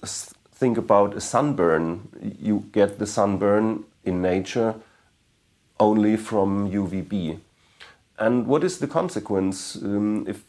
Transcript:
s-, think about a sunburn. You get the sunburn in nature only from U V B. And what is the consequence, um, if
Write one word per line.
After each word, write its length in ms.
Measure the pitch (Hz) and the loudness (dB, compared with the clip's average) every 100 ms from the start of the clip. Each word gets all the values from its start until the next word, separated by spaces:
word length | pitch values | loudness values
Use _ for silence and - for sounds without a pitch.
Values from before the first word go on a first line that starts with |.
s-, 320 | - - - - _ | -12 -12 -12 -18 _
think 240 | _ 127 113 | _ 0 2
about 400 | 110 101 101 104 | 4 4 4 0
a 40 | |
sunburn. 880 | - 120 147 135 85 80 82 85 - - 104 101 | -2 0 0 2 2 4 0 -4 -12 -12 -10 -6
You 300 | 107 104 - | -2 -2 -2
get 260 | 104 101 - | 2 2 0
the 80 | 104 | -6
sunburn 800 | - 101 98 101 104 110 110 - _ | 0 0 2 2 2 2 -2 -10 _
in 160 | - 92 | -4 -2
nature 540 | 92 92 95 123 113 110 - _ _ _ _ _ _ _ _ _ | 0 0 -2 0 0 -2 -12 _ _ _ _ _ _ _ _ _
only 380 | 107 107 107 110 | 4 4 4 2
from 480 | 110 110 98 98 101 | 0 0 0 0 -2
U 200 | 101 95 | -2 -4
V 140 | 95 | -4
B. 380 | 87 101 80 80 - _ _ _ - _ _ - | -4 -4 -4 -8 -14 _ _ _ -20 _ _ -2
And 300 | 110 123 113 | 0 2 2
what 160 | 147 | 0
is 160 | 175 180 | 0 -2
the 80 | 143 | -4
consequence, 880 | 165 180 208 - 98 95 95 - - | -2 -2 -4 -2 0 0 -4 -10 -8
um, 500 | 98 101 104 107 - | -4 -2 0 -2 -4
if 160 | 104 | -10